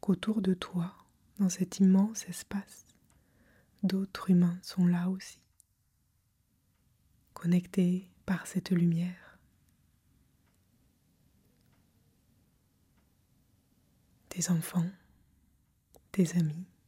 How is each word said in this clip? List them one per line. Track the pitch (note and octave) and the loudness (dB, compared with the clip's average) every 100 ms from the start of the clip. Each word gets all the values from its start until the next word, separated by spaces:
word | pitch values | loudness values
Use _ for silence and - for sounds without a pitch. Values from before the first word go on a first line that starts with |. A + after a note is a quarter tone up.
qu'autour | - F3 - A3 | 0 -2 0 -2
de | F#3 | 0
toi, | F#3 - F3+ E3+ - - _ _ - | 0 -2 -6 -6 -8 -20 _ _ -2
dans | F#3+ | 0
cet | - F3+ - | 0 -6 4
immense | F#3+ F#3+ G3+ A3+ - | 6 6 4 -2 -12
espace, | F3 - G3+ G3 - _ _ _ _ _ _ _ _ _ _ | -12 -8 -10 -10 -18 _ _ _ _ _ _ _ _ _ _
d'autres | F#3+ F#3+ G3 - - | -2 -2 -4 -8 2
humains | F3+ F3 F3+ | 4 4 0
sont | - - F3 | -10 0 2
là | F3 F3+ | 2 -2
aussi, | F#3+ - - _ _ - _ _ _ _ _ _ _ _ _ _ _ _ _ _ _ _ | -6 -10 -20 _ _ -20 _ _ _ _ _ _ _ _ _ _ _ _ _ _ _ _
connectés | - E3+ F3+ F3+ - F3+ F3+ - _ - | -8 2 2 2 0 0 0 -6 _ -6
par | F#3 - | -4 -4
cette | F#3+ - | -6 -2
lumière. | F3+ E3+ E3 F3 F3+ - - _ _ _ _ _ _ _ _ _ _ _ _ _ _ _ _ _ _ _ _ _ _ _ _ _ _ _ _ _ _ _ _ _ _ _ _ _ _ _ _ _ _ _ _ _ _ _ _ _ | 2 2 2 -2 -8 -20 -20 _ _ _ _ _ _ _ _ _ _ _ _ _ _ _ _ _ _ _ _ _ _ _ _ _ _ _ _ _ _ _ _ _ _ _ _ _ _ _ _ _ _ _ _ _ _ _ _ _
Des | - E3+ | -8 -2
enfants, | E3+ E3 F3+ E3+ - _ _ _ _ _ _ _ _ _ - _ | 0 0 -4 -4 -6 _ _ _ _ _ _ _ _ _ -20 _
des | - F3 F3 | -2 0 2
amis | D#3 D#3 F#3 _ | -2 -4 -12 _